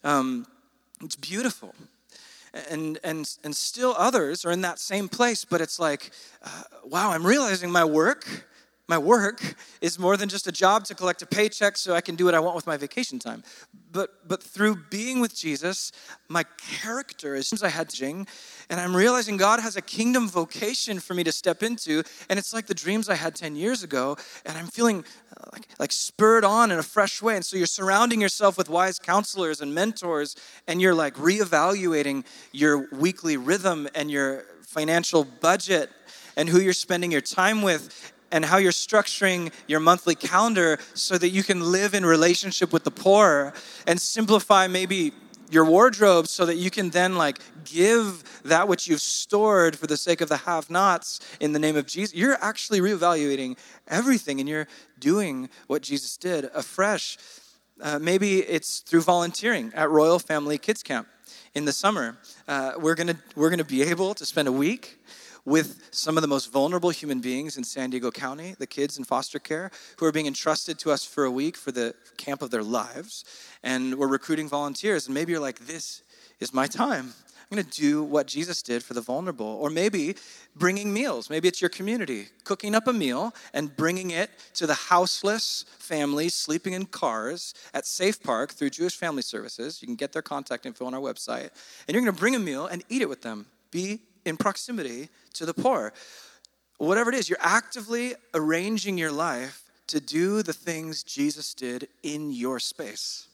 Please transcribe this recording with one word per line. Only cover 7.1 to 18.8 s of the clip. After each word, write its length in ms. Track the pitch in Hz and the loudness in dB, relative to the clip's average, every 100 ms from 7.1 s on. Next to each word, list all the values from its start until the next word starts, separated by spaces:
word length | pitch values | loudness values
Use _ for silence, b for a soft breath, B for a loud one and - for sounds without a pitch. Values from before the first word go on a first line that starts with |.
I'm 120 | 160 | 2
realizing 460 | 175 277 247 190 175 | 4 4 2 -2 2
my 140 | 175 | 4
work 640 | 160 151 180 285 - - B B B _ - | 6 6 4 2 -6 -14 B B B _ -2
my 80 | 165 | 0
work 560 | 147 233 202 233 - - B B | 4 4 4 -4 -10 -12 B B
is 200 | 170 170 | -4 0
more 160 | 180 196 | 2 2
than 120 | 202 | 0
just 200 | 190 - | -4 -6
a 40 | |
job 300 | 156 190 214 196 | 2 4 4 0
to 100 | 196 | -4
collect 260 | 180 175 | -4 -4
a 40 | 160 | -4
paycheck 500 | - 214 - 202 - | 0 0 2 0 0
so 180 | 185 | -2
I 60 | 170 | -2
can 160 | 175 170 | -2 2
do 80 | |
what 100 | 180 | 4
I 60 | 170 | 4
want 160 | 170 170 | 2 -4
with 100 | 165 | -6
my 100 | 147 | -6
vacation 440 | 143 - 254 254 | -6 -6 -6 -8
time. 240 | - 113 B B B - _ | -10 -12 B B B -20 _
But, 340 | 170 190 _ 165 | -6 -6 _ -8
but 160 | 185 | -8
through 360 | - 190 214 196 151 | -8 0 0 0 -6
being 300 | 202 240 262 | -8 -4 0
with 120 | 233 | -2
Jesus, 600 | - 160 139 165 190 - B B B _ | -2 -6 -4 -4 -4 -8 B B B _
my 160 | 170 160 - | -4 -4 -10
character 800 | - - 220 240 277 - 147 139 | -12 -10 -8 -8 -10 -12 -8 -6
is, 260 | 139 220 | -6 -2
I 60 | 202 | -2
had 200 | 160 160 | -4 -6
to, 140 | - 135 170 196 B B B B | -6 -8 -8 -12 B B B B
and 120 | 170 | -6